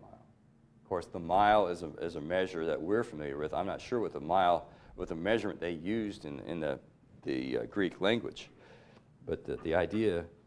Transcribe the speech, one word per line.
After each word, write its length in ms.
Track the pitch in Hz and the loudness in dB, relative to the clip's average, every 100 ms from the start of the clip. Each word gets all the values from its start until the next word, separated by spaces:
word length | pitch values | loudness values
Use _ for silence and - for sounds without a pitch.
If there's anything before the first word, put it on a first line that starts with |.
mile." 80 | - - - _ _ _ _ _ | -16 -20 -20 _ _ _ _ _
Of 60 | - | -4
course, 180 | 90 - | -4 -4
the 140 | 92 | -6
mile 480 | 82 95 104 107 90 | 2 6 8 8 6
is 140 | 85 | 0
a, 80 | 80 - | -6 -6
is 160 | 82 80 | -6 -4
a 40 | |
measure 460 | 76 92 92 82 80 | 0 0 0 0 0
that 140 | 71 | 0
we're 240 | 82 107 | 0 0
familiar 340 | 120 76 73 71 | 0 -6 -6 -4
with. 160 | 76 | -2
I'm 120 | 73 95 | -2 -2
not 140 | 78 | -4
sure 200 | - 123 | -4 -2
what 120 | 92 | -2
the 80 | 71 | -4
mile, 460 | 73 92 87 82 - - - - | 0 4 6 4 0 -18 -16 -8
what 120 | 90 | -6
the 60 | |
measurement 460 | 82 92 113 101 - | -2 2 2 0 -4
they 100 | 87 | -4
used 540 | 82 87 113 104 95 | -4 -2 -2 -4 -8
in, 160 | 76 69 | -10 -10
in 200 | 50 82 | -6 -2
the, 180 | 76 65 - _ - - | -2 -4 -8 _ -20 -10
the, 360 | 73 65 65 60 | -4 -2 -2 -2
uh, 60 | 57 | -2
Greek 340 | 101 90 - | -2 -2 0
language, 500 | 95 117 - - - - - - - - - - | 0 0 -2 -10 -16 -20 -20 -20 -20 -20 -20 -14
but 200 | - 78 | -6 -6
the, 120 | - 69 | -6 -6
the 180 | 80 | 0
idea 500 | 85 85 107 110 85 85 - | 2 2 2 0 0 -4 -12